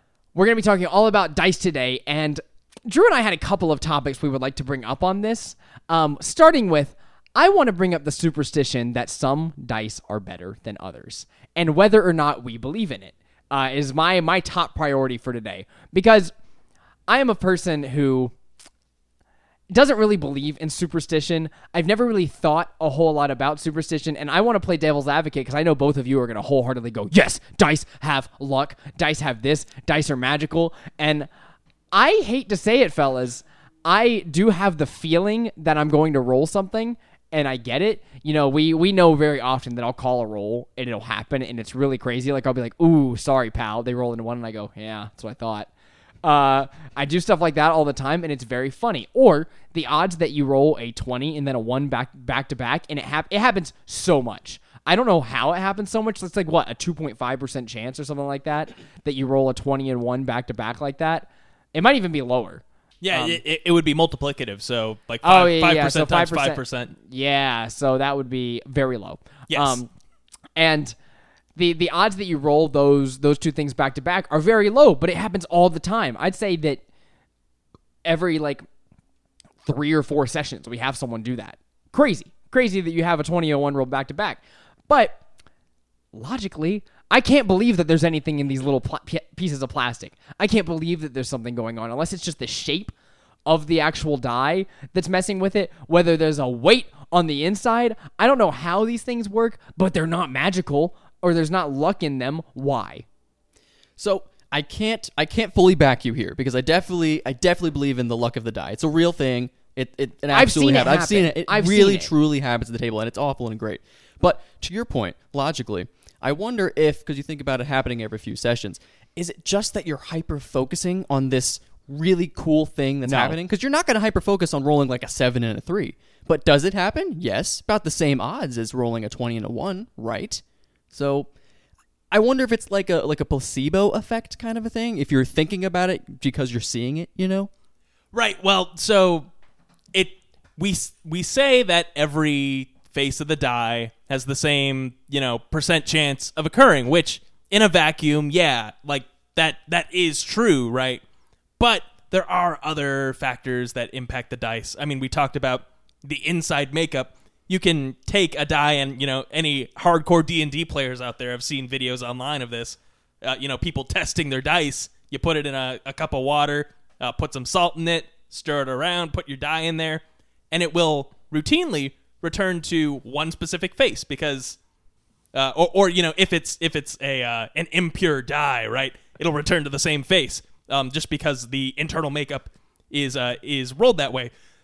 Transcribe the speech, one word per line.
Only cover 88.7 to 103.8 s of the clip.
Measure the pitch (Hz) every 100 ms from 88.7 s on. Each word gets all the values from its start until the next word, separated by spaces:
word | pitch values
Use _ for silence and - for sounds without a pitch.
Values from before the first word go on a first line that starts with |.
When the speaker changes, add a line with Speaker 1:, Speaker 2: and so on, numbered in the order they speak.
| 135
Speaker 1:
pla-, | - 156
pi-, | - 165 - -
pieces | 180 143
of | 131
plastic. | 147 123 117 - - - -
I | 202
can't | 220 170
believe | 165 165 170
that | 151
there's | 127 127
something | 131 117
going | 120 113 113
on, | 113
unless | 123 165
it's | 185
just | - 151
the | 120
shape | - - 156 208 - _ _ _ _
of | - 160 147
the | 160
actual | 151 - 156 143
die | 123 120 135 180 190 - 139
that's | 185 175
messing | 185 185 196
with | 190 208
it, | 185 - -
whether | 165 170 160
there's | 156 147
a | 127
weight | 123 135 247 - - -
on | 175 165
the | 143
inside. | 160 202 240 226 240 220 - -
I | 226
don't | 277
know | 196
how | 123 170 185
these | 220 240
things | - 240 208
work, | 208 233 - - -
but | 185
they're | 175 165
not | 170 165
magical, | 131 160 185 165 143 170 - _ _
or | 180
there's | 170 156
not | 185 156
luck | 135 156 202
in | 160 135
them. | 127 156 -
Why? | - 135 131 98 65 - _ _ _ _ _ _ _